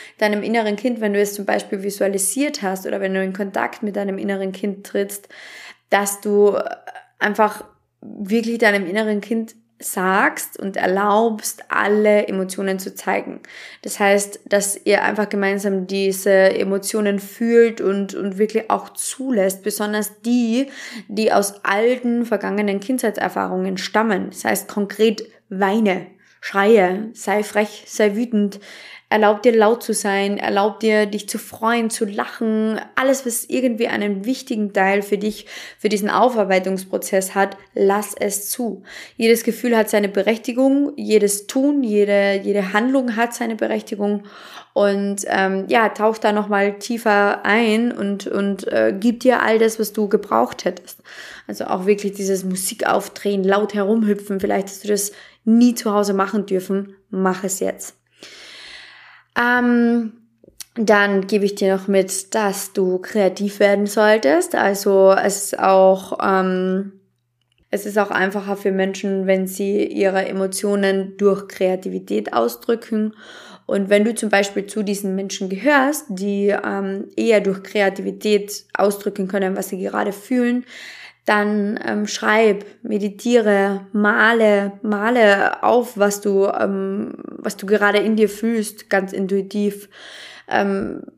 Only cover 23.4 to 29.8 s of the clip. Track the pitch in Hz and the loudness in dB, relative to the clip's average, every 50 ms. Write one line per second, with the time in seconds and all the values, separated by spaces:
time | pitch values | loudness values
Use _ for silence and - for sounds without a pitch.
23.4 | 196 185 185 185 185 190 190 185 185 - - 214 214 226 208 185 190 - - - | -4 -2 -2 -4 -4 -4 -4 -6 -8 -2 0 0 2 2 0 -2 -2 -6 -10 -6
24.4 | - 233 214 190 - - - 208 202 196 196 - 214 226 208 208 214 - - _ | -2 -2 -2 -2 -4 -6 -4 -4 -4 -4 0 2 2 2 2 0 -6 -14 -18 _
25.4 | _ _ 196 185 202 190 196 226 220 202 180 180 170 - - _ _ _ _ _ | _ _ -4 -2 0 2 2 2 2 2 0 -2 -4 -10 -18 _ _ _ _ _
26.4 | - - - 196 196 208 233 214 185 180 185 196 220 226 240 - - - 196 214 | -14 -4 -2 2 4 6 6 6 6 4 2 -2 -6 -8 -12 -10 -4 -2 -2 -2
27.4 | 208 208 - 208 214 214 - - - - - - 220 208 202 214 240 240 233 208 | -2 0 0 -2 -2 -2 -4 -12 -18 -10 -2 0 0 2 2 0 -2 0 0 0
28.4 | 208 202 202 202 - - - - - - - - - _ - 214 214 202 214 208 | 0 0 -2 -8 -14 -20 -20 -20 -20 -20 -20 -20 -6 _ 0 4 4 4 4 4
29.4 | - 247 226 226 214 208 233 233 | 4 4 4 6 6 4 4 2